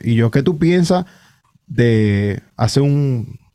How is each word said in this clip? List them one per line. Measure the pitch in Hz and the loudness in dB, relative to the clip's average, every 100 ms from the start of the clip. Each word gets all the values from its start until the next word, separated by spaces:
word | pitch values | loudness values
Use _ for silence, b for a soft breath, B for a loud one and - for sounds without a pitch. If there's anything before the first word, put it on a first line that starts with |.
y | 117 113 | -2 0
yo, | 113 | 2
"¿Qué | - | 2
tú | 156 156 | 0 0
piensas | 165 180 170 180 180 b b b b _ - | 0 2 2 0 -4 b b b b _ -8
de | 123 120 110 104 101 101 95 - - | 0 2 2 2 0 -2 -6 -10 -4
hacer | 113 139 | -2 0
un | 143 143 139 123 104 - _ | 0 0 -2 -4 -8 -14 _